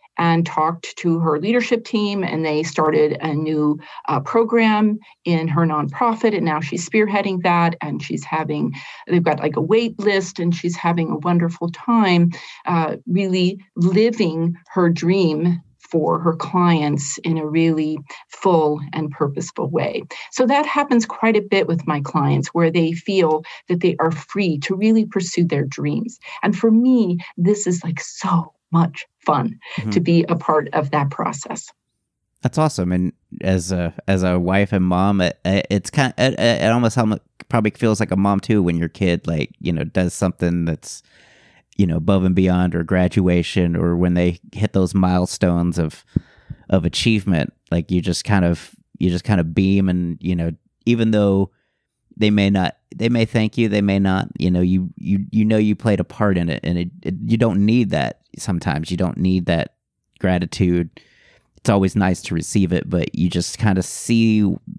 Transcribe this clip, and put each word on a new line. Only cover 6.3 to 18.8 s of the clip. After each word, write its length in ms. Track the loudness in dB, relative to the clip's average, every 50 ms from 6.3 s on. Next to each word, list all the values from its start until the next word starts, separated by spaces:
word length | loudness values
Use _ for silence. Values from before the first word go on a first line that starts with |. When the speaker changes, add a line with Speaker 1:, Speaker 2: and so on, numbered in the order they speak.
| 0
Speaker 1:
And 80 | 0 0
now 160 | -2 -2 -2
she's 280 | -4 -6 -6 -8 -6 -2
spearheading 520 | 0 0 2 2 0 -2 -2 -2 -2 -2 0
that, 340 | 2 2 4 2 2 0 -2
and 240 | -6 -8 -8 -8 -6
she's 220 | -6 -8 -8 -6
having, 480 | -6 -6 -4 -4 -4 -4 -2 -4 -4 -6 -8 -14 -18 -20 -14 -4
they've 160 | 0 0 2 2
got, 160 | 2 0 0
like, 160 | -2 -4 -2
a 60 | -2
wait 360 | 0 2 2 2 2 0 -4
list, 400 | -2 0 0 0 0 -2 -4 -6
and 160 | -4 -2 -2 -2
she's 220 | -2 -2 -4 -4
having 340 | -2 -2 -2 0 0 0 -2
a 80 | -4 -4
wonderful 500 | -2 0 0 2 0 0 -2 -4 -8 -8
time, 640 | -8 -6 -2 0 2 4 4 4 4 4 4 2 0 -4 -12 -18 -18 -12 -6
uh, 320 | -2 -2 0 0 -2 -4 -6 -6
really 540 | -2 -2 0 0 0 0 0 0 0 -2 -4 -10 _ -4
living 800 | 0 0 2 4 4 4 2 2 0 -2 -2 -2 -2 -2 -2 -4 -6 _
her 220 | -6 -2 0 2 2
dream 720 | 2 0 0 0 2 2 2 0 0 0 0 0 0 -2 -6 _ _
for 420 | _ _ -4 -2 -2 0 0 0 0
her 160 | 0 -2 -2
clients 840 | -2 -4 -4 0 2 2 4 2 2 2 0 -2 -2 -4 -6 -8 -6
in 180 | -4 -4 -2
a 100 | -2 -2
really 500 | -2 0 0 2 2 2 0 -2 -2 -4 -6 -10 -14 -20 -20 -20
full 540 | _ -8 -2 0 2 4 4 4 2 0 -2